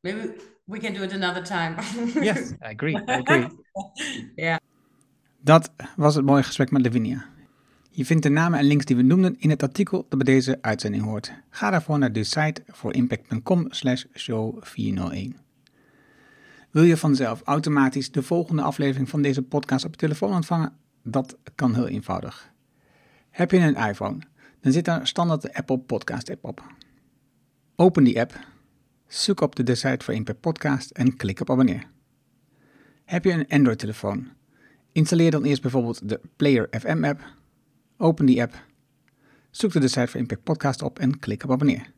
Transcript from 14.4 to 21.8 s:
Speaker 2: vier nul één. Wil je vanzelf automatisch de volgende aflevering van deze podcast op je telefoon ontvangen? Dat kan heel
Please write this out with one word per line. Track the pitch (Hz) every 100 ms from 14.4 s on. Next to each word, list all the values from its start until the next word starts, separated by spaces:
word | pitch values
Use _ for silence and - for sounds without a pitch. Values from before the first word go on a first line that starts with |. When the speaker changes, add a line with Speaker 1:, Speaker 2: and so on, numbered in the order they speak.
| 110 -
Speaker 2:
vier | - - 107
nul | 95 90
één. | 95 101 - _ _ _ _ _ _ _ _ _ _ _ - _
Wil | 156
je | 170 160
vanzelf | 156 131 123 113
automatisch | - 147 151 147 135 139 131
de | 156
volgende | 127 170 160 156
aflevering | 147 - 143 135 131
van | 151
deze | 143 135
podcast | 127 147 - 131 160
op |
je | -
telefoon | 160 151 196
ontvangen? | 185 156 170 156 _ _ _
Dat | 113 123 127 - - -
kan | 131
heel | 117